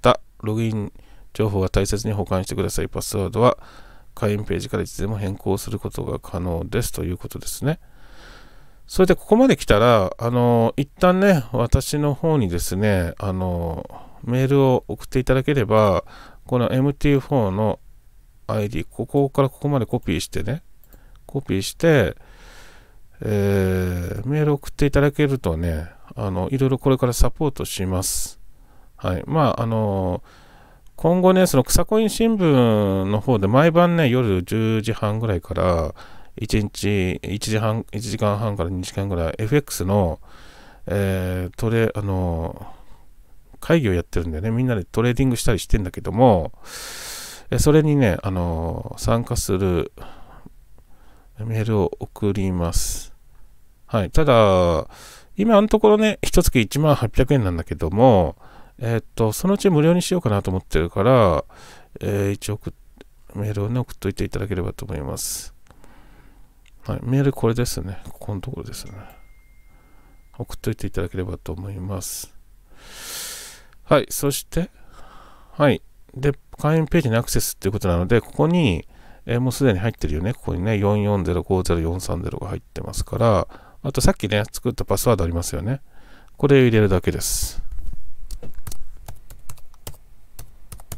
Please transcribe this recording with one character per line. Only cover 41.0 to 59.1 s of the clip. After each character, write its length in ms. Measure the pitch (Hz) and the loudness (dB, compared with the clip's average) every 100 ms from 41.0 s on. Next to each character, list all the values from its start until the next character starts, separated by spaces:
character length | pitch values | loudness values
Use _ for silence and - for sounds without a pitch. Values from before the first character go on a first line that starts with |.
| 98 92 92 92 92 | -2 -2 -2 -4 -6
ー、 60 | - | -4
ト 100 | 113 | -2
レ-、 240 | 113 113 | 0 0
あ 60 | 104 | -2
の、 640 | 101 92 90 82 82 - - - - - - - - - - - | -2 -2 -2 -2 -4 -8 -14 -16 -18 -20 -20 -20 -20 -20 -20 -8
会 220 | - 165 | 0 2
議 80 | 113 | 2
を 40 | |
や 60 | 87 | 0
っ 40 | |
て 160 | - 95 | 0 -4
る 80 | 85 | -4
ん 40 | |
で 80 | 78 | -4
ね、 100 | 110 | -2
み 140 | 117 | 0
ん 20 | 127 | 0
な 80 | |
で 100 | 110 | -2
ト 180 | 82 110 | -2 0
レ 80 | 120 | 0
ー 40 | |
デ 100 | 120 | 2
ィ 20 | 135 | 0
ン 40 | |
グ 60 | 120 | 2
し 80 | |
た 80 | - | 0
り 60 | 101 | 0
し 80 | - | 2
て 120 | 113 | 2
ん 60 | |
だ 60 | 90 | 2
け 100 | - | -6
ど 120 | 87 | -4
も、 400 | 104 127 92 73 - - - - - - - - - - | 4 6 6 2 -8 -16 -14 -14 -14 -14 -14 -14 -18 -4
え、 80 | 113 | 2
そ 140 | 151 | 6
れ 100 | 151 | 6
に 120 | 151 | 6
ね、 220 | 143 113 85 | 4 4 2
あ 80 | 98 | -2
の、 640 | 92 87 82 82 82 - - | -2 -2 -2 -4 -6 -8 -6
参 240 | - 117 | -2 -2
加 140 | - - | -2 -4
す 160 | - | -2
る 400 | 95 98 85 - - - - - - - - - - - - - - - - | 0 2 0 -2 -8 -18 -16 -20 -20 -20 -20 -20 -20 -20 -20 -20 -20 -20 -12
メ 220 | 113 110 | -6 -2
ー 40 | 107 | 0
ル 120 | 104 | 2
を 120 | 90 - | 0 -2
送 320 | 85 - 101 | -12 -4 -2
り 200 | 98 95 | 0 0
ま 200 | 90 85 | 0 0
す。 400 | - - - - - - - - - - - | 0 -2 -4 -10 -20 -20 -20 -20 -20 -20 -20
は 180 | - 113 | -4 -2
い。 80 | 90 | 2
た 140 | - | 2
だ、 640 | 147 117 104 92 87 80 - - - - - - | 6 6 6 6 4 2 -2 -12 -20 -20 -10 -2
今 240 | 220 208 | 4 6
の 80 | 214 | 6
と 100 | 214 | 4
こ 120 | 214 | 6
ろ 80 | 214 | 6
ね、 200 | 214 - | 4 0
一 200 | - - | 2 4
月 160 | - 127 | 4 2
一 200 | 104 143 | 2 2
万 160 | 156 | 2
八 180 | 139 113 | 2 2
百 200 | - 131 | 2 4
円 100 | 139 | 2
な 60 | 95 | 2
ん 60 | 82 | -2
だ 60 | |
け 100 | - | -4
ど 160 | 80 82 | -4 -2
も、 460 | 101 127 98 76 - - - - - | 4 6 6 4 -2 -16 -20 -20 -8
え 180 | 113 113 | -4 -4
ー 20 | |
っ 40 | - | -4